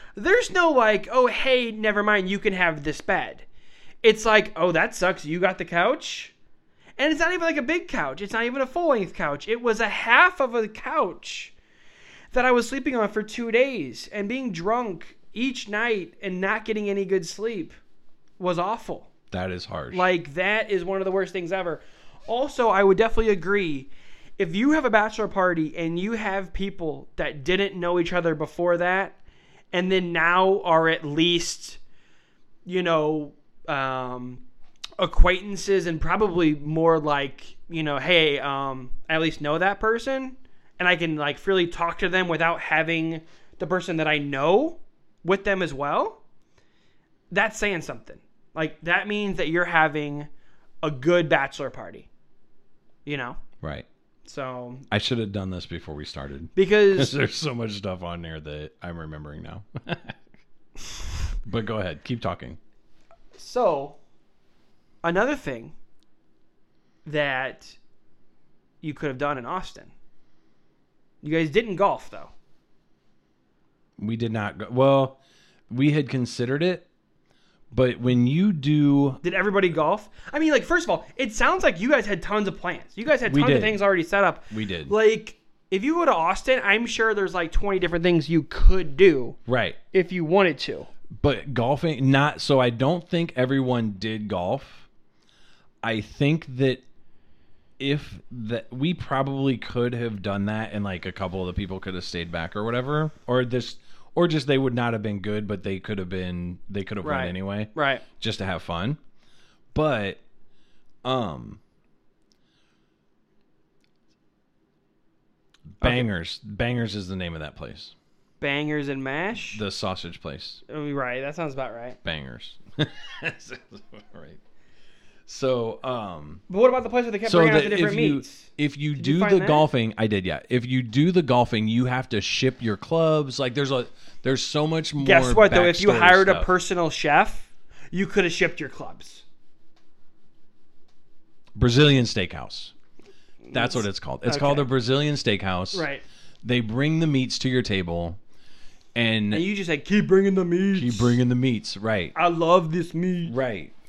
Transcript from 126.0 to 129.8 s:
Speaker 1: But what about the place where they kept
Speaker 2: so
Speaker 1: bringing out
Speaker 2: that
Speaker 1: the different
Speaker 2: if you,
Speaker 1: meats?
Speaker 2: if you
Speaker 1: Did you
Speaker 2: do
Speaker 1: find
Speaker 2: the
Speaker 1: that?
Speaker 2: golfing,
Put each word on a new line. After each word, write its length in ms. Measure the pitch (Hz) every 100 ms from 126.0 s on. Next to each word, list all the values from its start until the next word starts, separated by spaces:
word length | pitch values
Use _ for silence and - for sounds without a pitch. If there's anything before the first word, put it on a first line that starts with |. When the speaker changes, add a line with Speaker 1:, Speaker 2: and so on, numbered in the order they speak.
| 101 82 76 85 -
Speaker 1:
But 80 | 185
what 100 | 247
about 140 | 254
the 80 | 226
place 140 | 240
where 60 | 240
they 60 | 208
kept 120 | 226
Speaker 2:
so 60 | 175
Speaker 1:
bringing 160 | 160
out 80 | 156
Speaker 2:
that 80 | 139
Speaker 1:
the 60 | 202
different 220 | 165 156
Speaker 2:
if 60 |
you, 100 | 151 139
Speaker 1:
meats? 340 | - - - -
Speaker 2:
if 180 | 147 139
you 180 | 147
Speaker 1:
Did 120 | 139 120
you 80 |
Speaker 2:
do 60 | 165
Speaker 1:
find 120 | 208
Speaker 2:
the 60 | 196
Speaker 1:
that? 100 | 165
Speaker 2:
golfing, 460 | 151 151 127